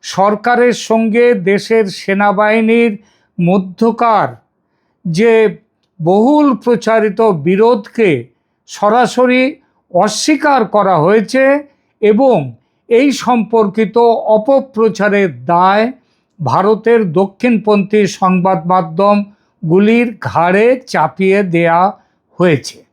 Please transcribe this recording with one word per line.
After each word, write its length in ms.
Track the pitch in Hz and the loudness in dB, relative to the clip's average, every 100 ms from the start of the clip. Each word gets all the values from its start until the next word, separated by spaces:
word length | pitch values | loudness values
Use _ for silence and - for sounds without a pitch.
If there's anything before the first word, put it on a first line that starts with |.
সরকারের 720 | - - 196 208 233 240 247 240 | -10 -2 0 0 -2 2 2 0
সঙ্গে 460 | - 226 226 220 240 240 | -2 -2 0 0 2 0
দেশের 440 | 180 196 196 226 208 | 0 -2 0 -2 -2
সেনাবাহিনীর 1000 | - - 196 208 196 214 220 220 233 233 208 _ _ _ - | -6 -6 0 0 0 0 0 2 2 0 -2 _ _ _ -4
মধ্যকার 920 | 170 196 185 180 226 226 233 214 143 120 _ _ _ _ _ _ - | 0 0 -2 -2 -2 0 0 0 -2 -6 _ _ _ _ _ _ -8
যে 260 | 165 233 226 214 165 _ _ _ _ | 0 2 4 2 -2 _ _ _ _
বহুল 480 | 160 190 233 302 294 240 | -2 2 2 2 2 0
প্রচারিত 640 | - 233 233 220 214 202 226 175 | -2 -2 0 0 0 0 0 0
বিরোধকে 720 | 143 190 226 240 202 - 214 139 120 _ _ _ _ | -2 0 2 0 -4 -2 0 0 -6 _ _ _ _
সরাসরি 720 | - 208 226 240 - 247 254 262 311 _ _ _ | -4 0 0 0 0 0 2 0 -4 _ _ _
অস্বীকার 680 | 175 208 214 - 302 302 269 214 | -2 -2 -2 -2 0 0 0 0
করা 280 | 208 196 175 | 0 0 0
হয়েছে 460 | 151 220 202 254 269 277 294 _ _ _ | 2 0 0 0 0 0 -4 _ _ _
এবং 360 | 208 214 269 214 135 117 _ _ _ | 0 2 2 0 -2 -14 _ _ _
এই 180 | 233 285 | 0 2
সম্পর্কিত 880 | 254 - 240 214 226 214 202 220 240 233 226 - | -2 -2 -2 0 -2 -2 -2 -2 2 2 0 0
অপপ্রচারের 1040 | 214 214 277 269 - 220 160 208 202 190 127 123 | -2 2 -2 -2 -2 -2 0 -2 0 -2 -4 -2
দায় 400 | 170 185 202 233 262 _ _ _ _ | 2 2 2 -2 -6 _ _ _ _
ভারতের 600 | 143 139 190 220 220 233 208 | -4 0 0 0 2 0 2
দক্ষিণপন্থী 880 | 156 190 - 247 226 214 208 190 214 202 | -2 -4 -2 -2 -2 0 0 0 0 0
সংবাদ 520 | - 190 185 180 185 165 | -2 0 0 0 -2 0
মাধ্যমগুলির 1400 | 185 165 160 202 208 202 _ _ _ 165 180 208 233 240 208 | -2 -2 -2 0 0 -2 _ _ _ -2 2 4 2 0 -6
ঘাড়ে 460 | 127 143 170 190 226 254 262 | -6 -2 0 2 2 0 -2
চাপিয়ে 540 | 180 156 - 190 190 | -2 -2 -2 0 0
দেয়া 380 | 202 170 170 165 185 - _ _ _ _ | 0 0 0 2 0 -4 _ _ _ _
হয়েছে। 380 | 180 143 - - _ | 0 0 -4 -20 _